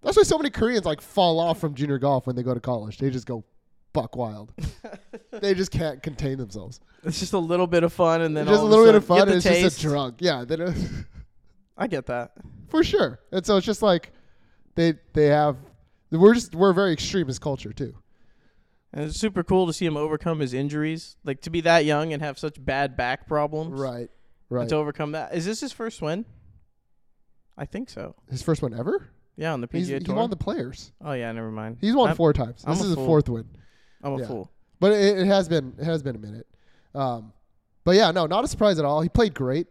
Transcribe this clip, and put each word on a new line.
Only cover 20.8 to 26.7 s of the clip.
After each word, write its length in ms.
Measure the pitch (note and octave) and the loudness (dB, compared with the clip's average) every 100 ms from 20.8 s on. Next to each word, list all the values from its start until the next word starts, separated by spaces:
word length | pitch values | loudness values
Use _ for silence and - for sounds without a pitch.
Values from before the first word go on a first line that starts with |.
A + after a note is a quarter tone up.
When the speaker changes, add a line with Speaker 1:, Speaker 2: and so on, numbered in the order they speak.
| D3+ D#3+ - _ | -4 -6 -12 _
Speaker 2:
Like, 180 | - C3+ | -10 -10
to 80 | - | -6
be 120 | E3 | -2
that 240 | E3 E3+ D3+ | 2 4 4
young 260 | D3 D#3+ | 0 -2
and 100 | D3 | -6
have 160 | D3+ C3+ | -8 -8
such 260 | D#3 C#3+ | -12 -10
bad 340 | C3 C3+ C#3 B2+ | -6 -4 -4 -4
back 300 | B2 C3 - | -6 -6 -4
problems. 520 | D3+ D3 D#3 E3+ C3+ | -4 -2 -4 -8 -6
Speaker 1:
Right, 300 | C3+ A#2+ A#2+ | -8 -8 -14
Speaker 2:
And 0 | _ _ _ _ | _ _ _ _
Speaker 1:
right. 180 | B2 A#2+ | -6 -2
Speaker 2:
to 60 | D#3 | -2
overcome 380 | D3+ C#3+ D3+ | -2 -6 -8
that. 200 | D#3 B2+ | -8 -8
Is 120 | F3 E3+ | -6 -6
this 160 | A3 | -6
his 100 | C#4 | -10
first 300 | - A3+ - | -10 -12 -8
win? 240 | D#3 F3 A#3 - - - _ | -6 -6 -8 -18 -20 -20 _